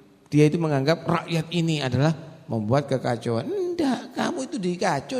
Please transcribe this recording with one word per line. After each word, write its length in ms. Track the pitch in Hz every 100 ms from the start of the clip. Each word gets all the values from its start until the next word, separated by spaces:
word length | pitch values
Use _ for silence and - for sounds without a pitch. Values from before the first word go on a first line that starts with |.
| - - _
dia 160 | 147 151
itu 160 | 175
menganggap 400 | 160 139 135 165
rakyat 480 | - 165 - 165 156
ini 320 | 175 165 156
adalah 320 | 131 123 151 156 - - -
membuat 400 | 117 107 139 143
kekacauan. 640 | 180 139 117 120 113 185
Enggak, 640 | 403 359 349 277 240 -
kamu 320 | - 226 339 262
itu 160 | 269
dikacau 560 | 180 180 202 143 - 254